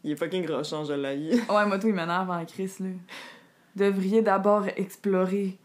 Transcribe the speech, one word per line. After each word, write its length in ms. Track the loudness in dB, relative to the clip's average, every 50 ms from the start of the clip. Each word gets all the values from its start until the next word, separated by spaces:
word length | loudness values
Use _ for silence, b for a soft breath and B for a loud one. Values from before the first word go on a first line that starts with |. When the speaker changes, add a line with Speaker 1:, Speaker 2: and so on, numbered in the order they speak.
| -4
Speaker 1:
Il 80 | -4
est 40 | -4
fucking 320 | -4 -4 -2 -2 -4 -2 -2
rochant, 340 | -2 -4 -4 -4 -6 -6 -4
je 80 | -4 -4
l'haïs. 480 | -4 -2 -4 -4 -4 -2 0 0 0 2
<laughs> 40 | 2
Speaker 2:
Ouais, 160 | 2 2 2
moi, 140 | 2 0 0
tout, 80 | 0
il 80 | 0 0
m'énerve 340 | 0 -2 0 0 -2 0 -2
en 160 | -4 -4 -6
crise, 340 | -8 -6 -6 -6 -6 -6 -8
là. 100 | -8 -8 -8 -10 -12 B B B B B B B B B B _ _ _ _
Devriez 460 | 0 2 2 2 2 0 4 4 4
d'abord 440 | 6 6 4 4 6 4 4 4 2 -2 -2
explorer 800 | -4 -6 -6 -8 -4 -2 2 2 2 2 2 0 -2 -2 -4 -6 -8